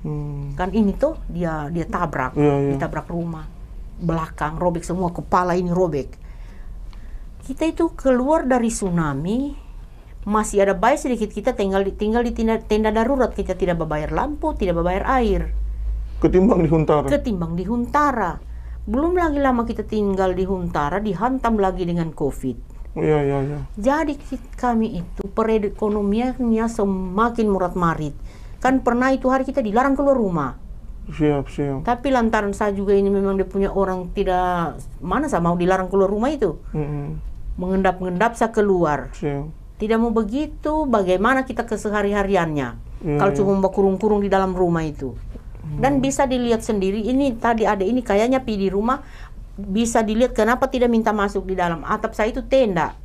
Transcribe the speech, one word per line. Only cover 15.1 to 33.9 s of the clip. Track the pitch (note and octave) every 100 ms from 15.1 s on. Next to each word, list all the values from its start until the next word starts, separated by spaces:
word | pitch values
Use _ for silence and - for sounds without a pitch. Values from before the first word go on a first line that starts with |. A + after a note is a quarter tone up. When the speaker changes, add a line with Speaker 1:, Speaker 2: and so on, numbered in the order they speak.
| C4
Speaker 2:
air. | A3+ F3+ - - - - - - - -
Speaker 1:
Ketimbang | E3+ F3+ G3 F#3+
di | D#3+
Huntara? | D#3+ D3+ D3+ C3+
Speaker 2:
Ketimbang | C#4+ C#4 F#3+ E3
di | E3+
Huntara. | F#3+ A#3+ A#3 C#4+ D4 B3 F3+ D#3+ - - - -
Belum | - A3+ E4
lagi | F4+ E4+ C#4+
lama | C#4 B3
kita | A3+ A3
tinggal | G#3 G#3+ G3+ F#3+ F#3+
di | F3+
Huntara, | F#3+ F#3+ F3 E3+ D3 F#3
dihantam | G#3+ E3+ A#3+ C4 A#3+ A3
lagi | F#3+ F3+
dengan | F3 E3+ E3
covid. | - C#3+ - C3 A#2 - - - -
Speaker 1:
Iya, | D#3 D3+
iya, | C#3 C#3
iya. | C#3 D3 C3+ G#3
Speaker 2:
Jadi | G#3+ D4 D#4 C#4+
ki-, | - C4 - -
kami | B3 A3+ A3 F3
itu | E3+ - G3
perekonomiannya | G#3 A3 A3 G3+ - G#3+ G#3 G3+ G#3+ A#3+ B3 A#3+ A3 A3+
semakin | A3+ G3+ F#3+ F#3 F#3 A#3 A#3 G#3+
murat | G3 F3+ F3+
marit. | F3 D#3 D3+ - - - - -
Kan | B3+ C4
pernah | B3 A#3+ C4
itu | C4+ C4
hari | C4
kita | C4 C4+
dilarang | G#3+ G#3+ C#4
keluar | C#4 C#4 C4+
rumah. | G#3 E3 C3+ - - - - - -
Speaker 1:
Siap, | D#3 D3+ C#3+ C3+
siap. | - C#3+ C#3
Speaker 2:
Tapi | E3 A#3+ C#4
lantaran | B3+ A3+ A3 G3+
saya | G3 G#3
juga | G3 G3
ini | G3 G3
memang | G3 G3
dia | G3 F#3
punya | G3 G3
orang | G3 F#3+